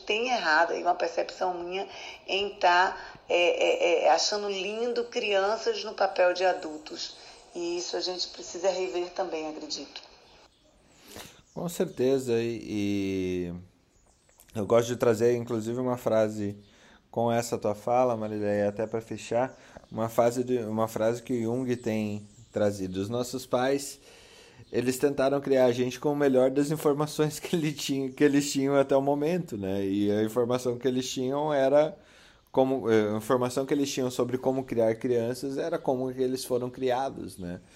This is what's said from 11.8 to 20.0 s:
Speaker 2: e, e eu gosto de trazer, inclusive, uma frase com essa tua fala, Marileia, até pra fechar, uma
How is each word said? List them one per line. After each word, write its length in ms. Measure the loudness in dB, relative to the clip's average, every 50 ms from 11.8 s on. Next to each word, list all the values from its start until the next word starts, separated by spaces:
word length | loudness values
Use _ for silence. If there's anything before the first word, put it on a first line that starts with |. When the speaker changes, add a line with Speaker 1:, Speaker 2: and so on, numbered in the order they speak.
| -4 -4 -2 0 2 2 2 2 2 0 0 0
Speaker 2:
e, 200 | 0 -2 -4 -6 -6
e 880 | -6 -4 -2 -2 0 0 0 0 -2 -2 -2 -2 -2 -2 -4 -4 -6 -8 -10 -14 -18 _ _ _ _ _ _ _ _ _ _ _ _ _ -20 -18 _ -6
eu 100 | -4 0
gosto 220 | 4 4 4 4
de 80 | 2 0
trazer, 400 | 2 2 2 4 4 4 2 2
inclusive, 440 | 0 -2 -4 -4 -4 -4 -4 -4 -2
uma 180 | -2 -2 -2
frase 600 | -2 0 2 2 4 2 2 0 -4 -4 -6 -6 -8 -14 -20 -20 -20 -20 -20 -20 _ _ _
com 200 | -4 0 0 2
essa 260 | 2 2 0 0 -2
tua 180 | -2 0 -2 -2
fala, 400 | -2 0 2 4 4 4 4 2
Marileia, 520 | 0 -2 -4 -4 -2 0 2 2 2 2 2
até 160 | 0 -2 -4
pra 160 | -2 -2 -4
fechar, 560 | -4 -6 -10 -10 -6 -2 0 0 0 0 -4 -12 -20 -20 -20 -20 -18 -10
uma 180 | -6 -4